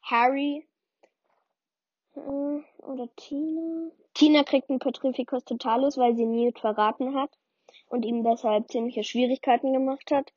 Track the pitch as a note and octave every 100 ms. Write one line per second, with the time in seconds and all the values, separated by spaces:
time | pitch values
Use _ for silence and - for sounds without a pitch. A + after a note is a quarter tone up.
0 | - A#3 A#3+ C#4 C#4+ C#4+ D#4+ _ _ _
1 | _ _ _ _ _ _ _ _ _ _
2 | _ - C#4 C#4 C#4+ D4 D4 _ - C4
3 | A#3+ - - C#4+ D#4 D#4+ E4 E4 E4 _
4 | _ - D4+ D4+ C#4+ C#4 - C4 C4+ -
5 | C4+ B3+ B3 B3+ - A#3 A#3+ A#3 C#4 C#4+
6 | B3 A#3 A3+ A#3 A#3+ A#3+ A3 G#3+ G#3+ B3+
7 | B3+ C#4 C#4+ _ _ _ _ - _ B3
8 | A3+ A#3+ A#3 A#3 A#3 G#3+ G#3+ B3 A#3 B3
9 | G#3 A#3 B3 C4 - A#3+ C4+ C4 C4 C4+
10 | - C#4+ C#4